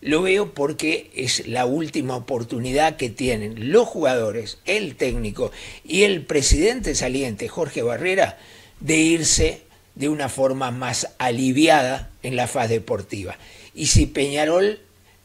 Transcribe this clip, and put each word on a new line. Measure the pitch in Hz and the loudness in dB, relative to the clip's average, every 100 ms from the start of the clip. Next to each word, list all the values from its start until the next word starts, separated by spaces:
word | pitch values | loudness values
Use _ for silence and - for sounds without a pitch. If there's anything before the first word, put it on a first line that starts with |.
Lo | - 151 | 0 0
veo | 185 190 196 | 2 2 0
porque | - 143 156 156 165 - - | -2 -4 -2 -2 -2 -6 -8
es | 127 - - | -4 -4 -4
la | 117 123 | -2 0
última | 139 160 156 127 127 | 0 -2 -4 -4 -6
oportunidad | 120 131 117 120 123 135 156 156 | -6 -6 -4 -6 -2 2 2 0
que | 123 | -8
tienen | 98 127 113 107 113 120 | -2 -2 -2 -4 -8 2
los | 190 240 | 4 4
jugadores, | 208 151 127 110 107 107 - - | 0 0 2 0 -4 -8 -12 -4
el | 202 190 123 | -2 -2 -4
técnico | 139 120 110 101 120 - - - - | -4 -2 -4 -4 -6 -6 -18 -18 -4
y | 180 | 2
el | 202 185 135 | 4 2 0
presidente | 156 127 135 185 247 190 | 0 4 4 4 2 -2
saliente, | 139 127 127 135 104 - | -2 -2 -2 -4 -6 -8
Jorge | - 156 143 | -6 -6 -2
Barrera, | 120 117 170 190 160 - - - - - | -2 -2 -2 2 2 0 -20 -20 -20 -16
de | 139 160 | 0 4
irse | 160 165 147 - 160 - _ _ _ - | 4 4 2 2 2 0 _ _ _ -6
de | 139 | -2
una | 151 139 | -2 -4
forma | - 135 131 131 | 0 0 2 -4
más | 123 127 120 - - | -4 -4 -4 -6 -4
aliviada | 127 120 131 127 160 156 127 131 - - | -2 0 2 4 6 6 4 -4 -8 -12
en | 127 127 | -6 -4
la | 123 | -2
faz | 139 117 | -2 0
deportiva. | 117 110 113 98 101 90 - - - - | -2 -2 -6 -4 -10 -10 -12 -18 -20 -20
Y | - 151 | -6 2
si | - 147 | 4 4
Peñarol | - 143 143 151 175 202 214 - _ _ _ | 0 -2 0 2 4 2 0 -12 _ _ _